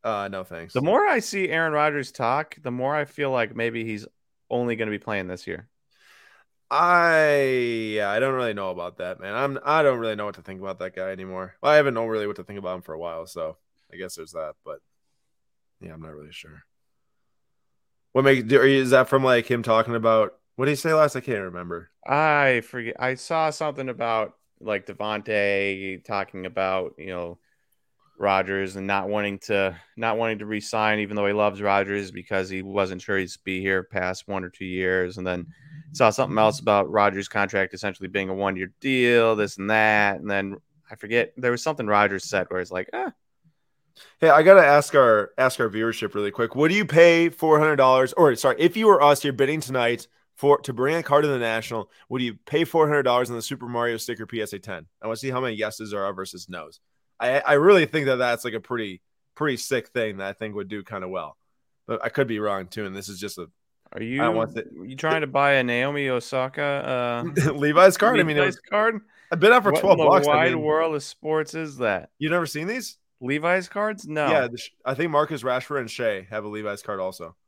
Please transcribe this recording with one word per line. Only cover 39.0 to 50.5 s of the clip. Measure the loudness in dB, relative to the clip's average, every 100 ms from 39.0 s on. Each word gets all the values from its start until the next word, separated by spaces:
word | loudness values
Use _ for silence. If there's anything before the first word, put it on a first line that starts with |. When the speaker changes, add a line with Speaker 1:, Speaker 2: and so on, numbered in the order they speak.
| 4 4 4 2
Speaker 2:
this | -2 -4
and | 0
that. | 2 4 4 2 -2
And | -4
then | -4 -4 -10 _ _ _
I | -18
forget, | -2 -2 -2 -4
there | -4
was | -2
something | -4 -4 0
Rodgers | 4 4 0 -4
said | -4 -2
where | -6
it's | -6
like, | -8 -8
"Ah." | -8 -8 -10 _ _ _ _ _ _ _ _ -20 _
Speaker 1:
Hey, | 6
I | 8
gotta | 10 10 10
ask | 6 6
our, | 4 6 6 2 0
ask | 0 0
our | -4
viewership | -2 -4 -4 -6
really | -4 -4
quick. | -2 -4 0
Would | 2
you | 2 2
pay | 8 8 8 2
four | 0 4 4
hundred | 4 4
dollars? | 6 6 2
Or, | 4 4 6
sorry, | 0 2
if | 0 4
you | 6
were | 8
us, | 6 4
you're | 0
bidding | 0 0 0
tonight | -4 0 0 -2 -8 _ _ _
for, | 4